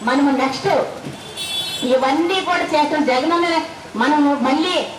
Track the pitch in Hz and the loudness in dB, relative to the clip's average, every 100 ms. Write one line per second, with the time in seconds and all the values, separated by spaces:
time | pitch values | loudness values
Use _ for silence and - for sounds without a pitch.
0 | 220 269 277 262 269 - 392 311 - - | 0 2 2 2 0 -2 0 0 0 -6
1 | 143 - - - - - - - 254 254 | -12 -14 -14 -12 -6 -6 -6 -4 0 2
2 | 262 302 339 381 349 349 - 311 294 311 | 2 2 0 0 0 -2 0 0 2 2
3 | 247 254 302 339 339 330 - - - 196 | 2 2 2 2 2 0 -2 -12 -12 -2
4 | 262 302 285 277 240 285 349 349 - | 2 4 4 2 2 2 2 0 -4